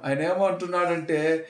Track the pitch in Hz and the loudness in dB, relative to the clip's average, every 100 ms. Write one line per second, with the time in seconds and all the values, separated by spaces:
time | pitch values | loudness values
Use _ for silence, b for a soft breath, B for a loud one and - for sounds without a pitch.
0 | 143 139 165 185 196 175 175 180 175 165 | -2 0 0 2 0 0 -2 0 0 0
1 | 156 151 156 160 160 | 0 0 2 0 -2